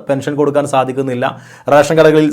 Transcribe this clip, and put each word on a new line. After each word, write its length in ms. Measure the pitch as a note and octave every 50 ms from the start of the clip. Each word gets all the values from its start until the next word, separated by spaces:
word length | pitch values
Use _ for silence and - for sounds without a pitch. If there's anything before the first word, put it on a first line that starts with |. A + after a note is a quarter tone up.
| - -
പെൻഷൻ 240 | C#3 C3+ C3 D3+ D3 C#3
കൊടുക്കാൻ 280 | D3 C#3+ C#3 D3 C#3+ C#3 C#3
സാധിക്കുന്നില്ല, 500 | C3 B2+ C3 B2+ C3+ C3+ C3+ B2 B2 B2+ - - - - - - - - - C#3+
റേഷൻ 220 | D3 C#3+ - E3 D#3+
കടകളിൽ 280 | D#3 D#3 D#3 D#3 D#3 D3+